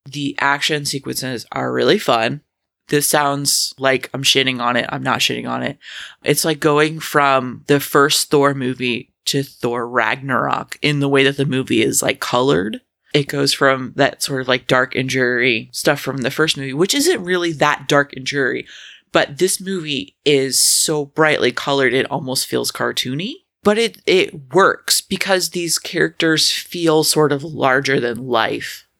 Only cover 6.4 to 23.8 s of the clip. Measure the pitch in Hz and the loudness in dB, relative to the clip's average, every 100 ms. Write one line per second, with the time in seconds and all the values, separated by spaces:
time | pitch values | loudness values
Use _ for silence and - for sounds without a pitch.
6.4 | 165 151 156 147 156 160 - 151 139 135 | 0 0 2 4 2 0 -2 2 4 2
7.4 | 127 113 - 143 - 151 147 - - 147 | 0 -6 0 0 2 4 4 2 2 4
8.4 | 139 139 127 127 127 113 - _ - 143 | 4 0 -4 -4 -4 -4 -8 _ -4 -4
9.4 | 139 - 120 120 120 123 110 131 135 120 | -4 -4 -4 -2 -2 0 0 0 -2 -2
10.4 | 139 - - - 147 143 139 139 135 139 | 0 -4 -6 -4 -2 0 2 4 4 2
11.4 | 135 127 127 113 113 - - - - 123 | 0 -2 0 2 2 0 -2 -2 -2 0
12.4 | 135 156 202 254 _ _ _ 147 143 143 | 2 2 0 -8 _ _ _ -2 0 -2
13.4 | 139 - 139 131 123 - 139 - - 131 | -2 2 2 2 -2 -2 -2 -2 -6 -4
14.4 | 127 127 - 131 127 - 131 131 123 123 | -2 -2 2 2 2 -2 -2 0 0 2
15.4 | 127 113 127 - - 143 143 135 123 147 | 2 0 -4 -4 0 0 -2 -4 -4 0
16.4 | 156 143 135 139 196 285 320 285 180 180 | -2 -2 -4 -2 0 0 0 0 -2 -2
17.4 | 175 147 147 - 139 147 143 - 131 143 | -2 0 0 0 0 0 0 -4 -6 -2
18.4 | 127 123 - - - - _ 170 - 143 | -2 -2 -8 -18 -20 -20 _ 0 0 0
19.4 | 185 - 190 190 156 139 - _ 147 143 | 0 -2 -6 -8 -4 -6 -8 _ 2 2
20.4 | 135 123 - - - 151 143 - 156 - | 2 0 2 2 0 -2 -2 2 2 2
21.4 | 123 127 - 139 131 127 - 135 127 131 | 0 -2 -2 2 2 2 -2 -4 -4 -6
22.4 | - 123 117 - 120 117 123 139 208 349 | -4 -4 -4 -4 -4 -4 -4 -6 -8 -10
23.4 | _ _ 202 214 | _ _ 0 2